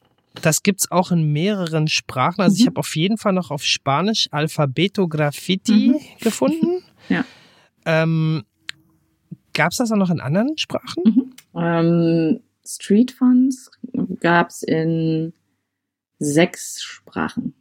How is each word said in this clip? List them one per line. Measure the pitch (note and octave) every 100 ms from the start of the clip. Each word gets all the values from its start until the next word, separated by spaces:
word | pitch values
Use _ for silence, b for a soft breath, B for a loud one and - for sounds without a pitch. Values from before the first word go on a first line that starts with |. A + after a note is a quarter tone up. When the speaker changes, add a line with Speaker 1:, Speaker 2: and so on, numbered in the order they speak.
| _ _ _ -
Speaker 1:
das | D#3+ -
gibt's | G3+ G3 -
auch | F3 F3+
in | E3+ D3+
mehreren | D3 F#3+ G3+ E3+ D#3+ D#3
Sprachen. | - - B2+ C#3+ F3
Also | F3+ F#3+
ich |
Speaker 2:
Mhm. | B3
Speaker 1:
hab | -
auf | - D#3
jeden | F#3 A3+
Fall | G#3
noch | F#3 F3
auf | D3
Spanisch | - - C#3 C#3 G3 A3 -
Alfabeto | D3 E3 - C#3+ B2+ G3 - F3+
Graffiti | D3+ D3 - - F#3+ - G#3+ -
Speaker 2:
Mhm. | D4 - -
Speaker 1:
gefunden. | A3+ - C4+ D#4+ E4 F4+ _
Speaker 2:
<laughs> | _ -
Ja. | F3 B B B B B _
Speaker 1:
Ähm, | E3 D#3+ D#3+ D#3+ D#3 D#3 - _ - - _ _ _ _ _ - _
gab's | - D#3+ -
das | A#3
auch | G#3+
noch | F3+
in | E3
anderen | B2+ F3+ C4 D#4
Sprachen? | - - - -
Speaker 2:
Mhm. | A3+ G#3 - - _ E3+
Ähm, | E3+ E3+ E3+ E3+ E3 E3 D#3+ - _ _
Street | - - - G3+ B3+
Fonts | - B3+ B3 C4 C4 - - - - F#3 F3+
gab's | E3+ E3+ E3+ -
in | - D#3+ D#3+ E3 D#3+ D#3+ E3 - _ _ _ _ _ _ _ -
sechs | D3 D3 F3+ - - -
Sprachen. | - - - - D#2 - - -